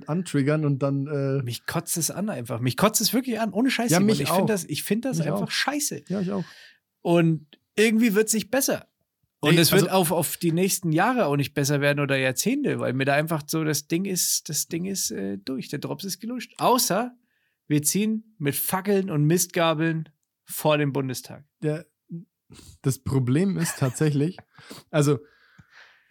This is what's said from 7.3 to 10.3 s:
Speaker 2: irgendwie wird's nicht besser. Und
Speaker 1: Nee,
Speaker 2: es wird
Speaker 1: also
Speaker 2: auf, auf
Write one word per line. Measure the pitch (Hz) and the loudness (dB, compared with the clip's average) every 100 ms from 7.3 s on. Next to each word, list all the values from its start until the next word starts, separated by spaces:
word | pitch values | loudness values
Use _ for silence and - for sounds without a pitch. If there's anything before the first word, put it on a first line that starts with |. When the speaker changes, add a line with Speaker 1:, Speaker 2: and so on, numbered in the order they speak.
| 156 - _ _ | 2 -4 _ _
Speaker 2:
irgendwie | - 220 220 240 | 2 4 6 4
wird's | 196 220 | 4 2
nicht | 220 - | 0 0
besser. | 262 269 147 - _ _ _ _ - | -2 0 -2 -6 _ _ _ _ -2
Und | 147 | 4
Speaker 1:
Nee, | 165 | 6
Speaker 2:
es | 156 | 8
wird | 190 | 6
Speaker 1:
also | 175 190 | 6 2
Speaker 2:
auf, | 165 | 2
auf | 175 156 | 0 -2